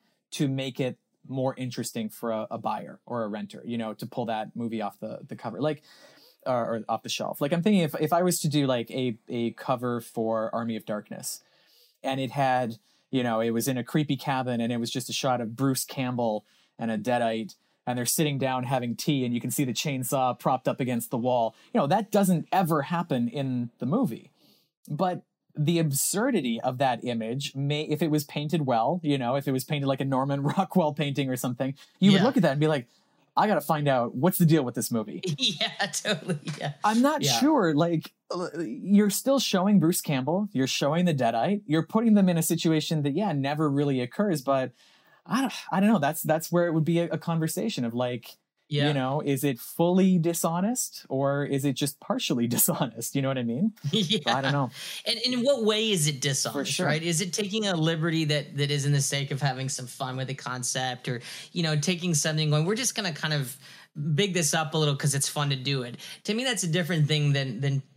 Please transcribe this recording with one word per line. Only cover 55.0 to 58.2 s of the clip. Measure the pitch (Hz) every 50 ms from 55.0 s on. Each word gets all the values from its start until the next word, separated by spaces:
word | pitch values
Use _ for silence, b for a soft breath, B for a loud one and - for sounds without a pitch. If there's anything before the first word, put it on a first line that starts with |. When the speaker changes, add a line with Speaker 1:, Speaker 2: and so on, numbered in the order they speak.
| B
Speaker 2:
And | - 233 220
in | 226 254 254 247
what | 233 269 285 247 226
way | 208 214 214 220 220
is | 202 175 151 156
it | 147 127
dishonest, | 131 143 135 - - - -
Speaker 1:
For | 143 135
sure. | - 143 - -
Speaker 2:
right? | 143 151 160 165
Is | 175 170 156
it | 202 180 -
taking | - 208 196 190 220 214 202
a | 185
liberty | 165 156 165 165 160 156 170 160 165